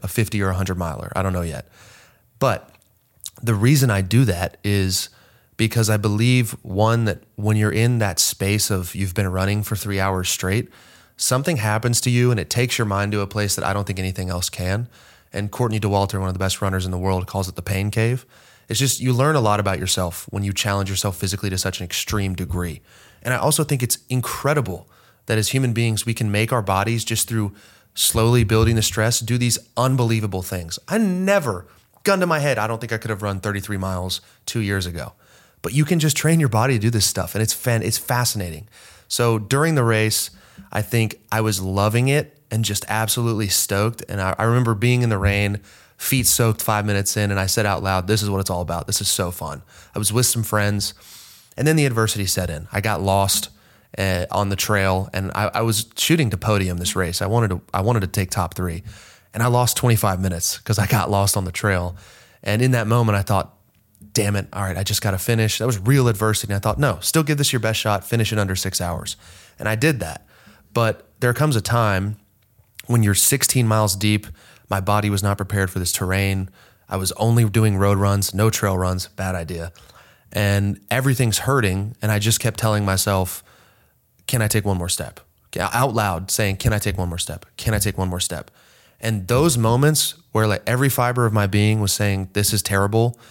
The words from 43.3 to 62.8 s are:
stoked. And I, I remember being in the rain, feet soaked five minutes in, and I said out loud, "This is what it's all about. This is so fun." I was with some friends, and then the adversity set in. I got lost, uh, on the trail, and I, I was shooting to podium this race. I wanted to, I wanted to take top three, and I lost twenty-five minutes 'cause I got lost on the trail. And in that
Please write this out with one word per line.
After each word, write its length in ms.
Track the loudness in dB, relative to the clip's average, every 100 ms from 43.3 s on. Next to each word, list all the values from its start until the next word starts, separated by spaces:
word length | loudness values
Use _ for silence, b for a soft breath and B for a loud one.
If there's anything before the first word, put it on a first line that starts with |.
| 0 0
stoked. 560 | -2 0 0 0 -4 -8
And 120 | -4
I, 160 | -2 0
I 60 |
remember 300 | 2 2 2
being 280 | 2 2 2
in 60 | 2
the 100 | 2
rain, 400 | 2 2 0 -4 B B B B
feet 320 | -2 0 2
soaked 340 | 4 2 2
five 240 | 0 0 0
minutes 300 | 0 0 0
in, 160 | 0
and 80 | 0
I 60 | 0
said 200 | 0 0
out 160 | 0
loud, 240 | 0 0 2
"This 160 | 0
is 80 | 0
what 80 | -2
it's 120 | -2
all 120 | -4
about. 240 | -4 -6 -4
This 140 | -2
is 80 | -2
so 240 | -2 -2
fun." 300 | -4 -10 -10 -16 B B
I 60 | -4
was 140 | 0
with 140 | 0 0
some 180 | 0
friends, 500 | 0 0 2 0 -4 B B B B B B -2
and 100 | 2
then 80 |
the 120 | 2 2
adversity 400 | 2 0 0 -2
set 220 | -2 -2
in. 200 | -6 -4
I 100 | -2
got 220 | -2 0
lost, 460 | 2 2 2 0 -4 b b b b -4
uh, 280 | -2 0 -2
on 200 | -2 -2
the 60 | -2
trail, 520 | 0 0 2 0 -2
and 200 | -6 -4
I, 160 | -2 -2
I 60 | 0
was 240 | 0 -2 -4 -4
shooting 340 | 2 2 2
to 60 | 0
podium 420 | 0 0 0 -2
this 160 | -4
race. 260 | -2 -2 -2
I 60 | 0
wanted 220 | 0 0
to, 140 | -2 -4
I 60 | -2
wanted 200 | 2 2
to 60 | 0
take 240 | -2 -2
top 240 | -2 -4
three, 300 | -4 -6 -6 B B B B B
and 80 | -2
I 40 | 2
lost 300 | 2 2 2
twenty-five 440 | 2 2 2 0
minutes 380 | -2 -2 -4 -4
'cause 200 | -4 -2
I 80 | 2
got 240 | 2 2
lost 260 | 2 2 0
on 80 |
the 80 | -4
trail. 440 | -2 0 0 -2 -8 B B B B
And 200 | -2 2
in 100 | 4
that 140 | 2